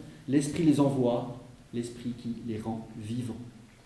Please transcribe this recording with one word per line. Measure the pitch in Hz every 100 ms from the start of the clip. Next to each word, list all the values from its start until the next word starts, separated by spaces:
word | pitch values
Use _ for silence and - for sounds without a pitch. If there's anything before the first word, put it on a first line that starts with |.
| - - -
l'Esprit | 143 139 -
les | 160 139
envoie, | 139 131 120 117 123 - - - -
l'Esprit | 120 117 - 120 117
qui | 117 113 120
les | 107
rend | 113 113 - 117
vivants. | 104 120 110 - - - - -